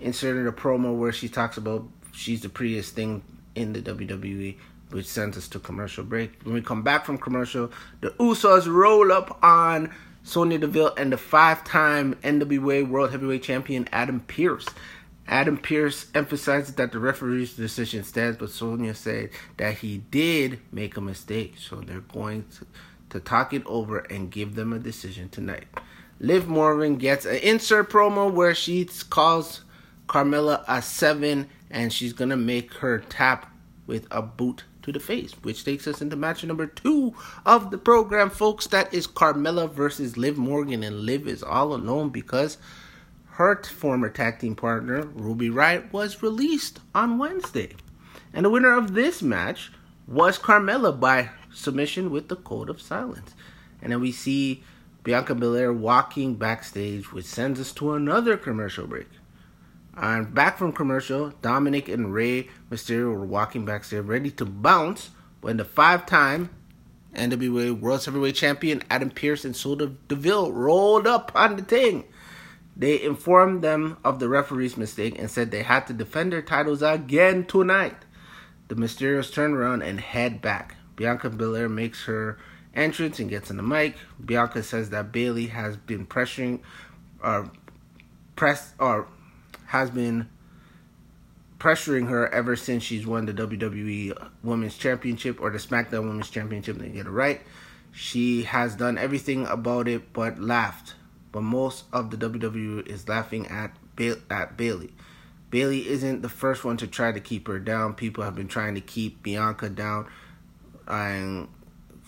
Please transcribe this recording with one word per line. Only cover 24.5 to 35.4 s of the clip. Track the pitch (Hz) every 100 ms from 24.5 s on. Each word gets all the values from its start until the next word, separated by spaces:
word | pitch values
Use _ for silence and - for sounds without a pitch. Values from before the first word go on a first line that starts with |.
them | 110 110
a | 113
decision | 120 113 98 92 90
tonight. | - 98 - - - - - - -
Liv | 123 185 170
Morgan | 156 156 151 151 135
gets | 131 139
an | 90 127
insert | 208 220 - 214 202
promo | 214 208 202 202
where | 175 175
she | 165 - 180 175 - -
calls | - 160 165 151 - - - - - -
Carmella | 147 143 147 151 143 -
a | 127
seven, | - - 156 151 147 143 139 - -
and | 117 117
she's | - 120
gonna | 120 127 135
make | 117 123 120
her | - 131 110
tap | - - 131 123 - - - - -
with | 110 -
a | 110
boot | 110 - 127 - - -
to | -
the | 147
face, | - 240 - -